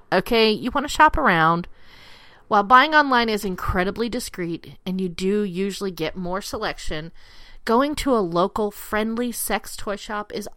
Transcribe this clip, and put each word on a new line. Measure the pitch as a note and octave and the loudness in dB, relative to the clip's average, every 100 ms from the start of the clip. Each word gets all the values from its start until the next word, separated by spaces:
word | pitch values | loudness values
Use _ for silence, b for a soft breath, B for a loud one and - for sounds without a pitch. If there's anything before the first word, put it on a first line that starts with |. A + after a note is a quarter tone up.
| - | -2
Okay, | F#3 - A#3 A3 | -2 2 2 4
you | G3+ F3+ | 2 -2
want | C#4 C#4 | -4 -2
to | |
shop | - D#4 D#4+ | 4 4 6
around. | C4 E3+ D#3+ E3+ F3 B B B B B B B B | 2 4 4 2 -2 B B B B B B B B
While | G#3 | 0
buying | G3+ B3+ D4 D4+ | 6 6 8 4
online | C#4+ B3 A#3 | 4 4 2
is | G#3 G#3 | -2 -4
incredibly | F3+ - F#3+ F#3 G3 A#3 | -6 -4 -2 -2 -2 -4
discreet | G3+ - - E3+ E3 - C#3+ - | -4 -8 -8 -6 -8 -12 -14 -8
and | F#3 | -4
you | F#3 | -4
do | E3 F#3 G#3 | -2 0 0
usually | G#3 F3 G3 F3+ G3 | 0 -2 -4 -4 -8
get | E3+ D#3 F3+ | -4 -6 -4
more | F3 F#3 | -6 -6
selection, | - A3 G3+ C#3+ - E3 D#3+ - B B B B - | -6 -6 -6 -6 -6 -6 -6 -14 B B B B 0
going | A3+ C#4+ D4+ | 2 2 -2
to | C#4 B3 | 0 0
a | |
local | F3+ E3+ G3 - G#3 | 2 2 0 0 -4
friendly | - - G#3+ A3 A3+ B3 | -6 -4 -2 -2 -2 -4
sex | A3+ - G#3+ - - | -4 -4 -4 -6 -10
toy | - G3+ | -8 -8
shop | - G#3 G#3 | -8 -8 -8
is | - G3+ | -10 -10